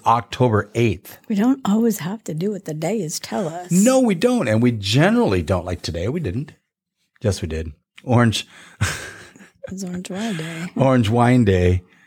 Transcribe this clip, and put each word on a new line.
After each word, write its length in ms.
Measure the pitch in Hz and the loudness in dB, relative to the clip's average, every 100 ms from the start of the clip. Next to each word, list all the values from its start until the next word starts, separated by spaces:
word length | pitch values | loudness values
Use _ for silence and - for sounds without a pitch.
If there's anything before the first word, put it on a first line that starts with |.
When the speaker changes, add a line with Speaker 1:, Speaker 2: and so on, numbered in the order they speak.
Speaker 1:
October 640 | 113 117 - - 127 104 - | 0 0 -2 0 2 2 0
eighth. 440 | 117 120 90 - - - | 0 0 -2 -10 -20 -6
Speaker 2:
We 80 | 202 | 0
don't 240 | 240 277 | 2 0
always 340 | 208 214 233 214 | 0 2 2 0
have 220 | 269 320 | -6 -10
to 100 | - | -10
do 160 | 156 196 | -6 -4
what 140 | 196 | -6
the 100 | 165 | -8
days 440 | 156 165 233 156 - | -6 -4 -4 -6 -8
tell 280 | - 220 165 | -8 -6 -6
us. 220 | 170 180 | -8 -2
Speaker 1:
No, 300 | 180 226 262 | 2 4 4
we 140 | 247 | 2
don't, 340 | 170 240 247 127 | 2 0 0 2
and 120 | 110 | 2
we 100 | 123 | 2
generally 680 | 113 98 123 180 240 202 92 | 0 0 2 4 4 2 0
don't. 220 | 85 92 | 0 -2
Like 160 | 85 90 | -2 -6
today, 260 | - 85 98 | -6 -6 -4
we 120 | 170 | -4
didn't. 320 | 117 101 151 - _ _ _ _ _ _ | -4 -6 -8 -16 _ _ _ _ _ _
Yes, 180 | 107 92 | -4 -2
we 80 | 85 | -4
did. 240 | 80 80 - _ - | -6 -8 -14 _ -16
Orange. 420 | - 117 117 - - - - - | 0 2 2 0 -8 -20 -20 -8
<laughs> 60 | - - - - - - - _ - | -6 -6 -12 -18 -20 -20 -20 _ -14
Speaker 2:
It's 140 | 190 | -12
Orange 260 | 185 180 185 | -10 -10 -10
Wine 240 | 185 226 170 | -8 -6 -8
Day. 300 | 160 165 180 - | -10 -10 -10 0
Speaker 1:
Orange 320 | 131 131 104 | 4 4 2
Wine 340 | 120 120 127 | 4 4 4
Day 380 | 104 92 90 92 - _ | 4 4 4 2 -2 _